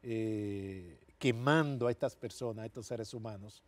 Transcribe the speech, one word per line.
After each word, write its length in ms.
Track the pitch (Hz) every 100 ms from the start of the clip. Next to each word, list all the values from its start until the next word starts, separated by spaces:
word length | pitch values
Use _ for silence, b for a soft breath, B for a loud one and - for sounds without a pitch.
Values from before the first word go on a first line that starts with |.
eh, 960 | 120 113 110 107 104 101 98 95 87 - - -
quemando 680 | 131 117 131 160 147 131 120
a 40 |
estas 240 | 120 131 -
personas, 480 | 117 - 120 110
a 20 | 113
estos 220 | 127 107
seres 260 | 117 107
humanos, 480 | 120 110 101 104 -